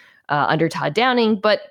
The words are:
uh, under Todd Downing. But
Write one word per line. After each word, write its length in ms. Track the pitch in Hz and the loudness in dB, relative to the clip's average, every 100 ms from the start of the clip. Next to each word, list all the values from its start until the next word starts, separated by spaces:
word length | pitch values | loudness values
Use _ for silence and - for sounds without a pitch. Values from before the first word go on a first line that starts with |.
| - _ - | -20 _ -6
uh, 160 | 147 135 | -2 0
under 220 | 156 165 | 0 -2
Todd 240 | 170 147 | -2 -4
Downing. 480 | 147 254 247 226 220 | 0 0 2 2 2
But 200 | 214 202 - | 0 0 -2